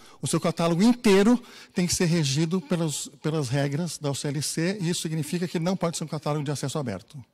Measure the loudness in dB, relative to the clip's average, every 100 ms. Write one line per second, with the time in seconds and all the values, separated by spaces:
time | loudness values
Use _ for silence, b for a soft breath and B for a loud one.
0 | B B -4 0 0 0 0 4 4 6
1 | 6 6 6 4 B B B -2 -2 0
2 | 2 2 2 0 0 -2 -2 -2 -2 -4
3 | -10 -8 -4 -2 -2 0 0 -2 -6 -6
4 | -6 -4 -4 -4 -4 -2 -2 -2 -4 -4
5 | -4 -4 -2 -2 -2 -2 -2 0 -2 -4
6 | -6 -4 -2 -2 -2 -4 -4 -4 -4 -6
7 | -10 -20 -20